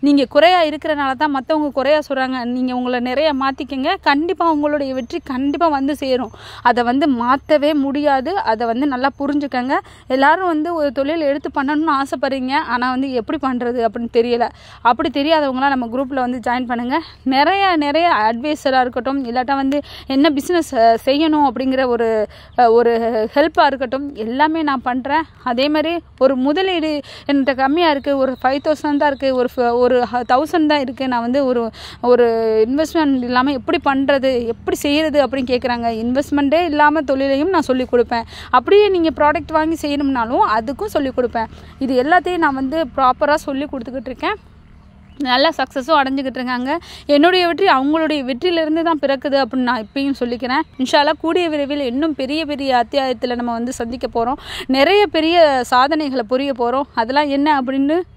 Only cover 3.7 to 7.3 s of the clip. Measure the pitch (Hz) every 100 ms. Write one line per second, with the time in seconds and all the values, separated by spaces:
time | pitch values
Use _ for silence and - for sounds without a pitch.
3.7 | 269 277 381 - 285 339 370 339 311 294
4.7 | 294 277 262 240 339 - 254 277 285 339
5.7 | 285 269 294 269 247 226 - - - 240
6.7 | 240 240 254 302 247 240